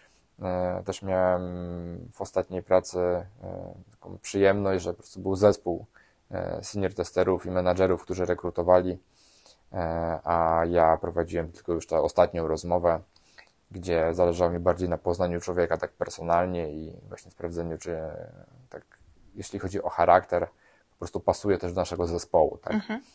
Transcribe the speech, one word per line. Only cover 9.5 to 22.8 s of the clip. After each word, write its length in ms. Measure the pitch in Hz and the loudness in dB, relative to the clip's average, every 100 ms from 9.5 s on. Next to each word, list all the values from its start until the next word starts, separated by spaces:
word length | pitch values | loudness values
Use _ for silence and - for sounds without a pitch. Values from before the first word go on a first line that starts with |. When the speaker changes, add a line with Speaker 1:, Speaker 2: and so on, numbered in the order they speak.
| - _ | -20 _
Speaker 1:
e, 40 | 95 82 82 82 80 | -6 -4 -2 -4 -4
a 420 | 85 85 82 82 85 | 0 2 2 2 2
ja 320 | 87 80 80 | 4 6 4
prowadziłem 540 | 87 85 82 85 82 | 0 -4 -4 -4 -6
tylko 220 | - - | -8 -4
już 140 | 82 - | -4 0
tę 140 | 82 | 0
ostatnią 460 | 80 - 85 87 80 | 2 4 4 2 -2
rozmowę, 520 | 78 87 87 85 80 - _ _ - - _ _ | -2 -2 0 2 0 -4 _ _ -20 -20 _ _
gdzie 420 | 92 90 85 82 | -10 -2 0 2
zależało 380 | 85 87 85 85 | 2 2 4 0
mi 80 | 87 | 2
bardziej 300 | 87 85 90 | 0 0 0
na 80 | 82 | -2
poznaniu 440 | 90 87 90 87 | -2 0 0 -2
człowieka 360 | - 87 85 82 | -4 0 0 0
tak 140 | 87 | -4
personalnie 800 | - 87 - 85 85 92 90 78 | -6 -8 -6 0 2 2 -2 -6
i 220 | 78 80 87 98 | -8 -12 -14 -16
właśnie 240 | - 92 | -18 -18
sprawdzeniu, 460 | - 87 85 85 78 | -10 -8 -6 -6 -6
czy, 140 | 87 | -8
e, 400 | 80 80 80 80 - 50 123 127 | -8 -8 -10 -14 -18 -20 -20 _
tak, 140 | - - _ - _ - 104 | -18 -20 _ -20 _ -20 -16
jeśli 240 | - 98 | -12 -8
chodzi 240 | 92 95 | -6 -6
o 60 | - | -4
charakter, 580 | - 87 90 - 87 85 - _ _ _ | 2 8 8 6 0 -2 -8 _ _ _
po 80 | _ | _
prostu 200 | 87 92 | -8 -2
pasuje 380 | - 87 104 92 | 0 0 0 0
też 160 | 90 | 0
do 80 | 90 | -4
naszego 260 | 87 87 87 | -4 -2 -2
zespołu, 500 | 85 - 82 76 - | -4 2 4 4 0
tak? 160 | - | -4
Speaker 2:
Mhm, 280 | 220 | -4